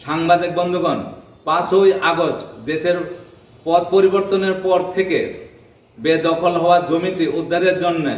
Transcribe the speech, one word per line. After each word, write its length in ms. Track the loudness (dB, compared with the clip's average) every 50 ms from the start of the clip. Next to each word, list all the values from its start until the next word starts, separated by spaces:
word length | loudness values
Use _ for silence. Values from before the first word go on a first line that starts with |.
সাংবাদিক 520 | -8 -6 -4 0 4 4 4 4 2 0 -2
বন্ধুগণ, 420 | -2 -2 -2 -2 -2 0 -2 -2 -4 -6 -10 -14 -18 -20 -20 -20 _ -4
পাঁচই 460 | -2 0 0 0 2 4 4 6 4 4 2 2 0
আগস্ট 300 | 0 0 0 -2 -2 -6 -8 -14 -16 -12 -8
দেশের 300 | -6 -6 -2 0 0 -2 -2 -4 -8 -12 -14 -18 -20 -20 -20 _ _ _ -12 -2
পথ 160 | 0 2 2 2 2 2
পরিবর্তনের 600 | 4 4 4 4 2 0 0 -2 0 0 0 -2 -2
পর 160 | 0 0 0 0 0 -2
থেকে 260 | -2 -2 -2 0 -2 -2 -2 -4 -8 -12 -16 -20 -20 -20 -20 _ _ _ _ _ _ -4
বেদখল 560 | -2 0 0 2 2 0 0 0 0 0 0 2
হওয়া 160 | 2 4 4 2 2
জমিটি 400 | 0 -2 -2 -2 -2 -2 -2 -2 -2 -2 -4
উদ্ধারের 380 | -4 -2 -2 0 2 0 0 0
জন্য 280 | 0 -2 -2 -2 -2 -4 -4